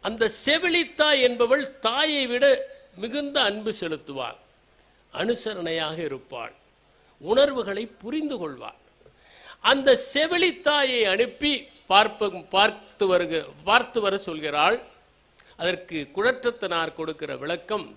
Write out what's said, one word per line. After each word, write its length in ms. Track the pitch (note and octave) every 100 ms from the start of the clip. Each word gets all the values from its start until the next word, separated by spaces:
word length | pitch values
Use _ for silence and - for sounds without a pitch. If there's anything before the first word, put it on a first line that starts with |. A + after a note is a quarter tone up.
| F#3+
அந்த 220 | A3 A3 -
செவிலித்தாய் 800 | - D#4 F4+ E4+ E4 - D4+ C#4+ B3
என்பவள் 380 | A#3+ A#3 C#4 C4+ - A3
தாயை 360 | B3 D#4 D4 B3+
விட 180 | A#3+ C#4 C4+ - - _ F3
மிகுந்த 360 | A3+ C#4 C#4+ C#4+
அன்பு 300 | A3 G#3 G#3+ G3+
செலுத்துவாள், 580 | E3+ D#3 - C3+ A#2+ - _ _ _ _ _ _ _
அனுசரணையாக 840 | - G3 A#3 A3 G3+ E3+ E3 D#3 D#3+ G3
இருப்பாள், 460 | C3+ - A#2+ A2+ - _ _ _ _ _ _
உணர்வுகளை 640 | D#3 A#3+ C#4+ C4 G3+ G3 A#3 -
புரிந்து 360 | G#3 D4+ D4+ B3+
கொள்வாள். 420 | E3 C3 A2 - _ _ - _ _ - - - G#3
அந்த 180 | C4+ C4+ B3 -
செவிலித்தாயை 880 | C#4 D#4+ F4 F4+ C#4+ D4 D4 C4+ B3 G#3
அனுப்பி 400 | G3 A#3+ - D4 C4+ - - _
பார்ப்ப-, 540 | F#3+ G#3+ G#3+ G#3 F3+ - F#3+
பார்த்து 500 | G#3+ - - - G3
வருக-, 380 | F3+ E3+ D#3+ C#3 -
பார்த்து 360 | F3 A3+ A#3+ A#3
வர 140 | G3+ G3 G3
சொல்கிறாள். 500 | D#3 D3+ D3 E3 A#3 - _ _ _ _ _ - -
அதற்கு 380 | F3 F3+ - E3 C#3+ -
குடற்றத்தனார் 840 | A3+ B3+ B3 A#3+ F#3+ E3+ D#3+ D#3
கொடுக்கிற 340 | D#3+ D#3 D3 C3
விளக்கம் 500 | C#3+ E3+ - G#3+ D#3